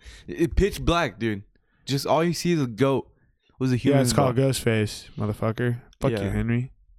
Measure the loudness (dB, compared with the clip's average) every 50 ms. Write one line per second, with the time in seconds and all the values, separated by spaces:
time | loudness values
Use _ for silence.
0 | -12 -18 -20 -18 -16 -10 -2 -2 -2 0 2 2 2 2 0 -2 -2 0 0 0
1 | 0 -2 -4 -4 -4 -4 -4 -4 -8 _ _ _ _ _ _ _ _ -4 -4 -2
2 | 0 2 2 2 2 0 0 0 0 0 2 2 0 -2 0 0 2 2 2 0
3 | -4 _ _ _ _ _ _ _ _ _ _ -4 0 0 0 2 2 4 4 4
4 | 4 2 2 2 2 2 2 2 2 0 0 0 0 0 2 2 0 -2 -4 -10
5 | -16 -14 -8 -6 -6 -6 -4 -4 -4 -4 -2 -2 -2 -2 -4 -4 -8 -16 _ -4
6 | -2 -2 0 -2 -2 -2 -2 -2 -2 0 -2 -2 -2 -6 -10 _ _ _ _